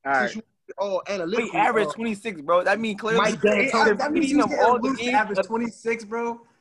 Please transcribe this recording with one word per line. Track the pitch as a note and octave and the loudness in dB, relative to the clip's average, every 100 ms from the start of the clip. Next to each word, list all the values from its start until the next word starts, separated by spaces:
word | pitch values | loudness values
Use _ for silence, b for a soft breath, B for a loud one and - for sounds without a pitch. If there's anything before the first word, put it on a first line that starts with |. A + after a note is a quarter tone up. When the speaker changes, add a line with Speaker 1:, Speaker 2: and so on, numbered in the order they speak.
| C3+ | 0
Speaker 1:
All | |
right. | C3+ D#3 | 0 0
Speaker 2:
Since | A3 | -4
you | - _ - - | -14 _ -20 -8
all | G3+ F#3 - | -4 -4 -4
analytical, | G3 E3 A3+ A3+ | -6 -2 -2 -2
Speaker 1:
Wait, | E3+ | 0
average | A3+ A3 G3+ | 2 2 0
Speaker 2:
uh, | |
Speaker 1:
twenty-six, | - A#3 G3+ A3+ E3+ | -4 -6 -6 -8 -8
bro. | C#3+ F3 | 2 2
That | F3+ G#3 | 2 0
mean | A3+ G3+ | -2 -4
clearly | A3 A3+ | 0 2
Speaker 2:
Mike | G#3+ E3+ | 2 2
D'Antoni. | G#3 G#3 C4 | 2 2 2
Speaker 3:
Hey, | A3+ | 4
I, | A3 | 2
that | G#3 C#4+ | 2 0
means | E4 C#4 | 0 2
Speaker 1:
beating | C#4+ | 2
Speaker 3:
you | |
Speaker 1:
them | A3 | 2
Speaker 3:
said | C#4+ | 4
Speaker 1:
all | G#3+ A#3+ | 4 4
the | B3+ | 0
Speaker 3:
Luke | C4 | -4
Speaker 1:
games | A#3+ B3 | 0 0
Speaker 3:
averaged | G3+ G3 | 0 -2
Speaker 1:
of | F#3+ | -2
Speaker 3:
twenty-six, | A3+ A#3 - A3+ A3+ G#3 | -4 -6 -6 -6 -6 -6
bro. | A#3 A#3 A#3 _ _ | -6 -6 -8 _ _